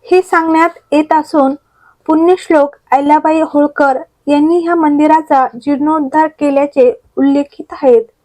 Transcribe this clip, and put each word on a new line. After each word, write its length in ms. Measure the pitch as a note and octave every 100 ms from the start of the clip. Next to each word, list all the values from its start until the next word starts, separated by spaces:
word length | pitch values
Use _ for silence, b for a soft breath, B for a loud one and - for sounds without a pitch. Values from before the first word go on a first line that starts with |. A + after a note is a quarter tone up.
| -
हे 120 | F#4
सांगण्यात 480 | F#4 F4 E4 D#4+ E4+ - _
येत 200 | D4 D#4
असून 420 | D#4 D4+ D#4 C4+ C#4+ b b b b -
पुण्यश्लोक 720 | D#4 E4 F#4 - D#4+ C#4+ - _
अहिल्याबाई 480 | C4+ C#4+ D4+ D4+ D#4
होळकर 580 | D#4 D4 D4 D4 C#4 C4 D#4+ _ -
यांनी 320 | D4 D4+ F4
ह्या 160 | E4
मंदिराचा 720 | E4+ D4+ D4 D4+ D#4 D#4 C#4 C4
जीर्णोद्धार 800 | A#3+ C#4+ C#4 D4 D#4 C4+ D4+ D#4
केल्याचे 760 | D#4 D4 C#4 C#4+ C#4+ B3 - _ -
उल्लेखित 560 | C#4 C#4+ C#4+ - -
आहेत. 300 | F4 C#4 A#3 A3+ _